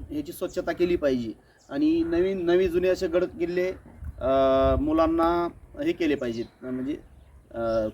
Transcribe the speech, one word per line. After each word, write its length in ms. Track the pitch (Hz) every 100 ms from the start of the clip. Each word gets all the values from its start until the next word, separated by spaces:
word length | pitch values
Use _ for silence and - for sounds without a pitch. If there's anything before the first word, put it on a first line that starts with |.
| -
ह्याची 220 | 147 -
स्वच्छता 400 | 170 175 180 170
केली 240 | 165 175 175
पाहिजे 360 | 147 123 113 - _ _ -
आणि 340 | 143 156 165
नवीन, 420 | 165 170 190 190 170
नवी 220 | 180 185
जुने 200 | 175 185
असे 200 | 180 185
गड 160 | 175
किल्ले, 480 | 175 160 170 175 185 - - - - -
अ, 100 | 131 135 135 135 135 131
मुलांना 680 | - 160 320 330 330 247 339 - - -
हे 80 | 170
केले 240 | 175 160 139
पाहिजेत, 300 | 123 117 110 -
म्हणजे, 320 | 127 127 131 - - - - - -
अ, 360 | 117 113 113 107